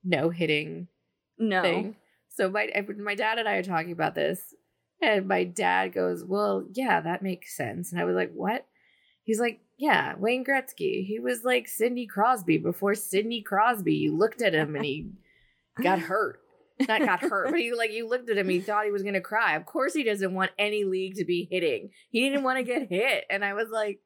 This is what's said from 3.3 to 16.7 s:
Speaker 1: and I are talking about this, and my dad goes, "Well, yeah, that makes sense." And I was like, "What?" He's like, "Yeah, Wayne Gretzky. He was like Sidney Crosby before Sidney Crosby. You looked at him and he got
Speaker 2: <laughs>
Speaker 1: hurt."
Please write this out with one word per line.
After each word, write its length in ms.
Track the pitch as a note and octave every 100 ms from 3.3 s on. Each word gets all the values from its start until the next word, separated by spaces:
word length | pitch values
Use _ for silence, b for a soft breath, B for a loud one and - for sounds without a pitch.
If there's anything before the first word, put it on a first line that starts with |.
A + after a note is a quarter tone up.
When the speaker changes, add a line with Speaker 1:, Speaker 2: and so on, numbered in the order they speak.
| A#3
Speaker 1:
and 100 | A3
I 60 | G3
are 80 |
talking 280 | F#3 E3 F3
about 240 | E3+ D#3 -
this, 380 | D3 F#3 - - _ _ _ _
and 260 | C#4 G#3 F#3+
my 160 | F#3+
dad 480 | F3+ F3 F3+ F#3 F#3+
goes, 320 | F#3 F3+ F3
"Well, 420 | F#3 G3 G#3 G3 G3
yeah, 280 | G3 C4 F3
that 200 | E3 F3+
makes 300 | F#3+ F3 - -
sense." 340 | C3 E3 F3
And 80 | F3
I 60 | F3
was 100 | F3+
like, 160 | F3
"What?" 320 | E3 F#3 A#3 - b b b b b
He's 180 | - A3
like, 180 | A#3+ A3 _ _
"Yeah, 380 | C#4+ A3 - -
Wayne 280 | G#3+ B3+ B3+
Gretzky. 600 | C4+ C4 - E3+ F#3+ F#3+
He 140 | A3
was 240 | B3 A#3+
like 240 | A#3+ B3 A3+
Sidney 400 | - A#3 B3 A3
Crosby 500 | G3 A3+ B3+ E3+ D#3
before 360 | E3 F3 G3 G#3
Sidney 460 | - F#3+ A3 A#3
Crosby. 520 | G#3 G3 A3+ A3+ E3 D3+
You 200 | D3+ D#3
looked 260 | A3+ -
at 120 | A3 D#3
him 180 | D3+ D3+
and 100 | D3
he 260 | D3 - - b b b b b -
got 180 | C#3+ F#3
Speaker 2:
<laughs> 120 | E3
Speaker 1:
hurt." 280 | G3 F#3+ - _ _ _